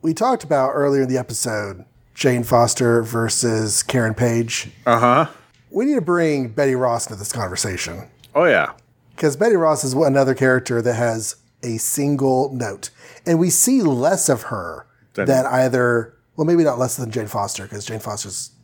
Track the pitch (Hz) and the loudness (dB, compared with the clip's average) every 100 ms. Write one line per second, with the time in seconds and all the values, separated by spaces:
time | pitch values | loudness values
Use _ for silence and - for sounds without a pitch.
0 | 160 160 240 240 139 147 131 143 143 139 | -2 0 0 0 0 0 2 2 2 2
1 | 131 131 120 113 120 107 101 92 - _ | 2 -2 -4 -6 -6 -6 -6 -12 -20 _
2 | _ - 139 123 117 123 117 - 120 117 | _ 0 0 2 2 4 4 2 2 2
3 | 110 117 113 - 120 110 110 104 - 127 | 0 -4 -2 -2 0 0 -2 -2 -2 0
4 | 113 107 120 117 113 - - - - 117 | 0 0 0 0 -2 -6 -10 -6 0 4
5 | 120 127 160 - _ _ _ 185 269 277 | 6 4 2 -4 _ _ _ -2 0 0
6 | 165 175 165 143 123 110 139 127 127 117 | 0 0 2 0 -2 0 0 2 0 0
7 | - 98 101 117 98 92 104 90 - 85 | -4 -10 -8 -6 -6 -4 -6 -6 -8 -10
8 | - _ - 147 170 107 71 - _ _ | -16 _ -6 2 4 4 2 -6 _ _
9 | _ - 156 131 240 196 160 147 139 127 | _ -2 -2 2 2 4 2 0 -2 0
10 | 156 139 135 131 131 127 123 120 113 113 | 2 4 2 2 2 2 0 -2 0 0
11 | 117 113 110 - _ _ 123 113 - - | -2 -2 -6 -12 _ _ -8 -6 -4 -2
12 | 143 143 135 131 139 131 117 98 - _ | -2 0 0 0 0 -4 -8 -8 -16 _
13 | - - - 165 180 - - 269 175 127 | -20 -12 0 2 2 2 2 4 2 2
14 | 139 190 - 123 - 107 87 71 - _ | 2 2 0 0 -2 -8 -8 -12 -16 _
15 | _ - 95 135 131 127 131 127 123 120 | _ -4 2 2 2 2 2 2 2 2
16 | 113 _ _ - 156 170 156 123 127 - | -2 _ _ -4 0 2 2 0 -4 -4
17 | 120 113 104 110 101 - 98 104 101 107 | -6 -6 -6 -6 -6 -8 -12 -12 -10 -10
18 | - 104 98 - - _ | -10 -10 -10 -12 -14 _